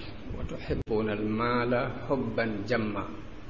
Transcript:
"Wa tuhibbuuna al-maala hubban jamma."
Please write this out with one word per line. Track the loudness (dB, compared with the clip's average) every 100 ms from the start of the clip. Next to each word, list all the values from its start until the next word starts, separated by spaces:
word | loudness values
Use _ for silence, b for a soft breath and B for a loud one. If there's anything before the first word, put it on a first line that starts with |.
| -6 -8 -6 -4
"Wa | -4
tuhibbuuna | -4 -2 -2 2 2 2
al-maala | 0 2 2 4 4 4 2 2 -2 0
hubban | 0 2 0 0 0 0
jamma." | 2 2 -2 -4 -6 -10 -10 -10